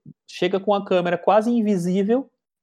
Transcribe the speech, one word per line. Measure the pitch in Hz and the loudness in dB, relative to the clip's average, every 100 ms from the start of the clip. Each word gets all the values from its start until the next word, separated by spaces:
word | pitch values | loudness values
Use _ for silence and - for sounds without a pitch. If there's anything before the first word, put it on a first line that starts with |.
| - - _ | -20 -20 _
chega | - 180 190 | -4 -2 -2
com | 196 | 0
a | 202 | -2
câmera | 196 185 175 175 | 0 0 0 -2
quase | - 202 220 | 2 2 2
invisível | 240 208 196 175 180 196 240 262 _ _ _ | 0 0 0 0 0 0 0 -2 _ _ _